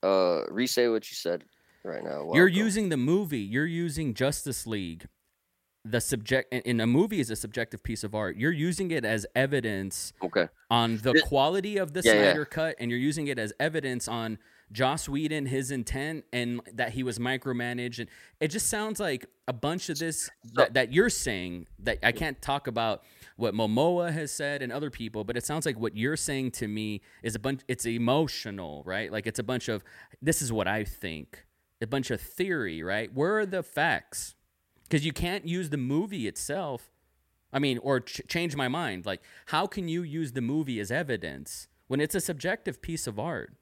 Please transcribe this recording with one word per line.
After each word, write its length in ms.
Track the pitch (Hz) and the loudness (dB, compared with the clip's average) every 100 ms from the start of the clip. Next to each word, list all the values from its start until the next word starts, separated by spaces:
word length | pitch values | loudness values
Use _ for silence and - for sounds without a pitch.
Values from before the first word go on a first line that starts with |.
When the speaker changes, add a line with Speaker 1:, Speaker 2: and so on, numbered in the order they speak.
Speaker 1:
Uh, 400 | 92 95 90 85 50 | 6 6 6 4 0
re-say 380 | 98 123 - 120 | -2 0 4 4
what 220 | 113 - | 4 -2
you 60 | - | -8
said 280 | - 87 - _ _ _ | -4 -4 -6 _ _ _
right 200 | 95 85 | -10 -8
now. 200 | 80 73 78 | -6 -6 0
Speaker 2:
You're 160 | 120 185 | 6 6
Speaker 1:
Welcome. 0 | |
Speaker 2:
using 420 | 180 220 202 202 | 6 2 2 0
the 80 | 151 | 2
movie. 420 | 127 180 196 139 | 2 2 2 -4
You're 280 | 101 120 160 | -2 0 0
using 460 | 170 170 147 156 | 0 -2 -2 -4
Justice 520 | 107 131 147 - 127 - | 0 0 0 -4 -6 -4
League. 420 | 107 90 82 - _ _ _ _ _ _ _ 110 | -4 -4 -8 -14 _ _ _ _ _ _ _ -2
The 140 | 117 | 0
subject 520 | - 135 107 131 - | 0 -2 2 2 2
in, 80 | 127 | -4
in 180 | - 120 | 2 4
a 80 | 113 | 6
movie 320 | 127 202 202 | 6 6 2
is 100 | 117 | 0
a 60 | 110 | -2
subjective 480 | 104 117 113 107 | -4 -4 -4 -6
piece 200 | - 110 | -6 -4
of 120 | 107 107 | -4 -2
art. 220 | 101 85 | -2 0
You're 140 | 135 | 0
using 360 | 170 160 180 185 | 2 0 0 -2
it 120 | 165 113 | -2 0
as 200 | 110 95 - | 0 0 2
evidence 760 | 135 139 117 98 98 - - - | 4 2 0 -2 -2 -4 -10 -6
Speaker 1:
Okay. 260 | 92 101 85 _ _ | 0 2 2 _ _
Speaker 2:
on 280 | 117 117 113 | 4 4 2
the 160 | 120 | 4
Speaker 1:
Thi-, 80 | 147 | 4
Speaker 2:
quality 560 | - 139 143 190 196 202 | 6 4 4 2 0 -2
of 160 | 170 | -2
the 80 | 151 | 2
Speaker 1:
yeah, 120 | 202 | 6
yeah. 60 | 220 | 8
Speaker 2:
Snyder 240 | 202 170 147 | 8 6 0
Cut, 300 | - 160 - | -2 -2 -2
and 100 | 120 | -2
you're 100 | 120 | 2
using 280 | 135 151 143 | 0 0 -2
it 100 | 127 | -2
as 160 | 107 - | -4 0
evidence 480 | 151 156 139 123 117 | 0 0 -2 -4 -4
on 320 | 113 113 110 _ - _ | -4 -4 -6 _ -20 _
Joss 360 | 104 131 143 - | 0 2 2 -2
Whedon, 360 | 139 156 156 135 | -2 0 -2 0
his 240 | 135 127 | -2 -2
intent, 540 | 135 117 135 147 160 - | -2 -2 -2 -2 -6 -6
and 280 | 123 120 120 - | -2 -2 -2 -6
that 200 | 113 117 | -4 -4
he 100 | 110 | -2
was 160 | 127 110 | -2 0
micromanaged. 800 | 120 131 135 123 120 120 123 120 | 0 -2 -2 -2 -2 -2 -4 -6
And 100 | 117 - - _ | -10 -12 -20 _
it 80 | 156 | -2
just 200 | 185 - | 0 0
sounds 320 | 214 214 220 | 0 -2 -2
like 260 | 190 131 - _ - | -2 -2 -6 _ -8
a 60 | |
bunch 360 | 120 143 175 - | -2 0 -2 -2
of 100 | 147 | -4
this 320 | 165 156 - - 117 | -2 -4 -6 -8 -8
Speaker 1:
So 80 | |
Speaker 2:
that, 200 | 135 135 | -2 0
that 200 | 131 120 | 2 2
you're 160 | 139 226 | 4 4
saying 580 | - - 101 90 87 85 - | 2 -2 -2 -4 -8 -12 -8
that 200 | - 110 | -4 2
I 120 | 113 | 2
can't 280 | 117 160 135 | 2 -4 -4
talk 240 | - 143 139 | -4 -2 -2
about 360 | 113 113 101 - - - - | -2 0 -2 -6 -20 -20 -2
what 180 | 113 | -2
Momoa 580 | 101 110 110 160 175 170 | 2 2 4 4 4 0
has 200 | 156 147 | -2 -4
said 300 | - 143 143 | -4 -4 -2
and 80 | 127 | -4
other 180 | 123 147 | -4 -6
people, 360 | - 113 107 104 | -6 -6 -4 -2
but 100 | 120 | -2
it 100 | - | -2
sounds 200 | 151 160 | -2 -2
like 120 | 110 | 0
what 200 | 113 104 | -2 0
you're 200 | 120 156 | 0 0
saying 340 | - 139 127 | -2 -2 -2
to 160 | - 110 | -2 -4
me 340 | 104 107 104 _ - | -2 -4 -6 _ -8
is 140 | 117 110 | -6 -4
a 40 | |
bunch, 220 | 104 131 - | -4 -4 -4
it's 180 | 123 117 | -4 0
emotional, 1000 | 117 117 139 156 - 117 98 85 73 73 | 2 4 4 2 -2 -8 -8 -8 -10 -6
right? 260 | 95 107 | -4 -2
Like, 160 | 107 107 | -4 -4
it's 100 | 110 | -4
a 40 | |
bunch 240 | 110 127 - | -2 -2 -2
of, 160 | 107 - - - - | -4 -6 -20 -20 -6
"This 200 | 139 160 | 0 0
is 100 | 131 | 0
what 160 | 113 92 | 0 2
I 180 | 107 104 | 0 -2
think," 600 | - 98 80 71 - _ _ _ _ | -6 -8 -8 -12 -18 _ _ _ _
a 60 | 110 | -2
bunch 220 | 139 123 | -2 0
of 120 | 117 | -4
theory, 600 | - - 190 170 104 80 | -6 -4 -2 0 -2 -4
right? 320 | 85 104 113 | -2 -2 -2
Where 240 | 127 160 214 | 0 2 2
are 80 | 202 | 0
the 180 | 185 | -2
facts? 720 | 160 - 160 110 - - - - _ _ _ _ - | -4 0 2 2 -2 -10 -10 -14 _ _ _ _ 0
'Cause 140 | 160 | 2
you 100 | 151 | 2
can't 340 | - 175 196 170 | -2 -2 -2 -2
use 220 | 175 165 | -2 -2
the 60 | 143 | -2
movie 500 | 127 147 208 196 107 | 0 0 0 -2 -4
itself. 640 | - - 151 170 123 - _ _ _ _ _ _ | -4 -4 -4 -4 -6 -10 _ _ _ _ _ _
I 80 | 135 | 0
mean, 180 | 143 120 | 2 2
or 200 | 131 131 | 2 2
ch-, 200 | 123 - - | 0 -10 -4
change 280 | 170 175 143 | -2 -2 0
my 120 | 131 | 0
mind. 380 | 147 165 92 90 | 0 -2 -4 -4
Like, 160 | 95 - - - | -6 -6 -20 -2
how 180 | 156 196 | 0 0
can 200 | - 175 | -2 -2
you 160 | 165 | -2
use 300 | 170 151 156 | -2 -4 -2
the 80 | 127 | -2
movie 380 | 120 147 143 117 | 0 0 0 -2
as 120 | 101 | -2
evidence 760 | 123 160 113 82 67 71 - - _ _ | -2 -2 -4 -4 -8 -12 -14 -14 _ _
when 120 | 135 | 0
it's 160 | 147 196 | 2 0
a 60 | |
subjective 600 | 165 156 185 220 - 127 | -2 -2 -2 -2 -4 -8
piece 260 | - 165 - | -6 -6 -6
of 100 | 104 | -4
art? 360 | 147 135 - - | -4 -4 -8 -14